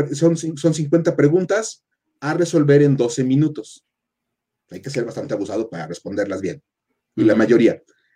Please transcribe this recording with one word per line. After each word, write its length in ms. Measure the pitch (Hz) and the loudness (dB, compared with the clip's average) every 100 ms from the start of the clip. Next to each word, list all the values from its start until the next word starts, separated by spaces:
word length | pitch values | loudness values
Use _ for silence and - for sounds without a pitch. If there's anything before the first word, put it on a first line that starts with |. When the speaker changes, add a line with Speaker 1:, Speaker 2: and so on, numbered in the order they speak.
| 143 | -6
Speaker 1:
son, 220 | 143 165 165 | 0 0 0
son 360 | 160 147 165 | -4 -4 -2
cincuenta 420 | 156 143 170 170 | -2 0 0 0
preguntas 720 | - 147 180 185 202 220 - _ _ _ _ | 2 2 2 0 -4 -6 -12 _ _ _ _
a 120 | 143 | -6
resolver 480 | 170 170 165 143 143 | -2 0 2 4 6
en 160 | 143 131 | 4 2
doce 280 | 120 - | 0 -2
minutos. 600 | 127 135 151 147 - - _ _ _ _ _ _ _ _ _ | 0 2 0 -2 -16 -20 _ _ _ _ _ _ _ _ _
Hay 100 | 95 | -16
que 80 | 135 | -8
ser 160 | 131 | -6
bastante 300 | 117 - - | -6 -6 -6
abusado 340 | 101 98 104 110 | -6 -6 -6 -6
para 180 | - 82 | -8 -12
responderlas 540 | 87 - 101 101 98 | -12 -8 -6 -4 -4
bien. 220 | 92 76 _ _ _ _ _ | -8 -10 _ _ _ _ _
Y 100 | - | 0
la 100 | 107 | 2
Speaker 2:
Ujú. 40 | 107 | 4
Speaker 1:
mayoría. 420 | 110 117 110 - _ _ _ | 4 6 4 2 _ _ _